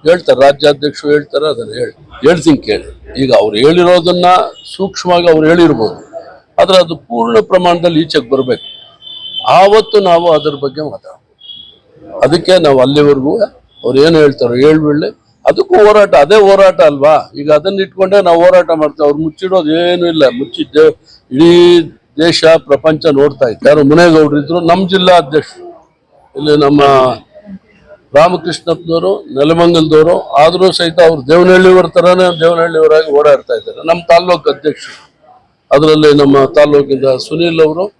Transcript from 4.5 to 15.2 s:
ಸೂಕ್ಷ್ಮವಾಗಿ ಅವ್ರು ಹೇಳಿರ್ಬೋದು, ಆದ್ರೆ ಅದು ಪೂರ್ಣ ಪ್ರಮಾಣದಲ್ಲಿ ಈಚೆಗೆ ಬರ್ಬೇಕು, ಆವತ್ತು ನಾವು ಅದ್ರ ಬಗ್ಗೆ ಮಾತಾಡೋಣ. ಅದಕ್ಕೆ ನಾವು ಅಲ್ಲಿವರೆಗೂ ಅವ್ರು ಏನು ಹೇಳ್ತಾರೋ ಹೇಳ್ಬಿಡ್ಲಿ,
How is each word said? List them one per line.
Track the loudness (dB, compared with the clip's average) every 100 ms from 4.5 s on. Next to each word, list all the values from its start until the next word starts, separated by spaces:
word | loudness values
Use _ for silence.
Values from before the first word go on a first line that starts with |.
| -10 -20
ಸೂಕ್ಷ್ಮವಾಗಿ | -10 -10 -8 -4 -2 2
ಅವ್ರು | 2 2
ಹೇಳಿರ್ಬೋದು, | 2 2 0 -4 -8 -18 -20 -20 -20 _ -4
ಆದ್ರೆ | 0 2
ಅದು | 0 -8 _
ಪೂರ್ಣ | -6 -2 -2 0
ಪ್ರಮಾಣದಲ್ಲಿ | -2 0 -2 -2 -2
ಈಚೆಗೆ | -2 -6 -4
ಬರ್ಬೇಕು, | -6 -4 -6 -8 -20 -20 _ -20 -20 -16 -10 0 2
ಆವತ್ತು | 4 2 0 -2 0
ನಾವು | 0 0 -2
ಅದ್ರ | -2 -6
ಬಗ್ಗೆ | -10 -10 -12
ಮಾತಾಡೋಣ. | -14 -20 -20 _ _ -20 -20 -20 _ _ _ -20 -6 -2
ಅದಕ್ಕೆ | -2 0 0 2
ನಾವು | 2 2
ಅಲ್ಲಿವರೆಗೂ | 2 2 0 -2 -4 -6 _ _ _
ಅವ್ರು | -4 0 2
ಏನು | 4
ಹೇಳ್ತಾರೋ | 2 0 -4 0
ಹೇಳ್ಬಿಡ್ಲಿ, | 2 2 0 -4 -6 -12